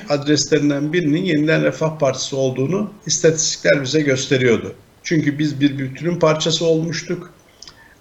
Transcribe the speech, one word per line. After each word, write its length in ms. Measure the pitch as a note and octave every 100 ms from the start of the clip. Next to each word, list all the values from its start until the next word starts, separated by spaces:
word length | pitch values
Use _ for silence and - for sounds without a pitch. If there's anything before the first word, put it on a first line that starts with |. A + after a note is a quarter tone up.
| -
adreslerinden 840 | D3 C#3 D3 - D3+ D3 C#3+ D3+
birinin 300 | F3+ D#3 D#3
Yeniden 400 | F#3+ D3+ D#3 D#3+
Refah 360 | D3+ - D#3+ D#3+
Partisi 360 | C3+ B2+ - C3+
olduğunu 560 | C3 C3 C#3 G3 G#3+ - -
istatistikler 800 | - E3 D#3+ - - F3 C#3+
bize 180 | C3 D#3
gösteriyordu. 760 | C#3+ C3 - C3 B2+ G#2+ F#2+ - _ _
Çünkü 360 | - D#3+ C#3+ C#3+
biz 200 | D3+ C3
bir 180 | C#3 C3+
bütünün 420 | C3 - D#3+ E3+
parçası 460 | D#3+ D#3 E3+ D#3 E3+
olmuştuk. 680 | D#3+ E3+ C#3+ - F3 - - _ _ - - - _